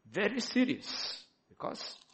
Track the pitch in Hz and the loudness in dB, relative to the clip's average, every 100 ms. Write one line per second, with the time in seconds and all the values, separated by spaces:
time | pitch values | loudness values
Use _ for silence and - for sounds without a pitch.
0 | - 180 202 254 - 247 247 117 - - | -6 0 2 2 2 4 4 2 -4 -6
1 | - - - _ _ - - - - - | -6 -8 -14 _ _ -8 -6 -6 -10 -14
2 | - | -20